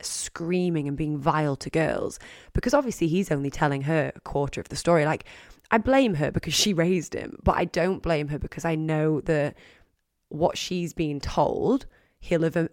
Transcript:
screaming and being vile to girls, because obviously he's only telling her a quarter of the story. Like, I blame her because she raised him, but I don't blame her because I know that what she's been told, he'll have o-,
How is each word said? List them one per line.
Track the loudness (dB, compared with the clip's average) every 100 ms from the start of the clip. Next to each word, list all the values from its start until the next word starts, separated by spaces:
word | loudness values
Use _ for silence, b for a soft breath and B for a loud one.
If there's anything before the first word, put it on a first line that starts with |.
screaming | -8 -8 -8 -6 -2 0 2 0 -2
and | -2
being | -2 0
vile | 0 2 2 -2
to | -2
girls, | 0 0 0 -4 -8 B B B
because | -2 2
obviously | 2 2 0 2
he's | 2 2
only | -2 -2
telling | 0 0 0
her | 0 0 0
a | -6
quarter | -4 -2 -2 -4
of | -8
the | -2
story. | 4 4 4
Like, | 0 B B B B 0
I | 2
blame | 4 4 4 2
her | -2
because | -2 -2
she | 0 2
raised | 2 2 0 -2 -8
him, | -10 -2
but | 0 2
I |
don't | 0 0 0 0
blame | 0 0 -2
her | -6
because | -8 -6 -2
I | 0
know | 0 0 2 0
that | 0 0 0 B B B B _ _ _ -10
what | -2 -2 -2
she's | -4 -4 -4
been | -2 -2 -4
told, | -2 0 2 2 2 0 -2 b b b
he'll | -2 0
have | 2 0
o-, | -2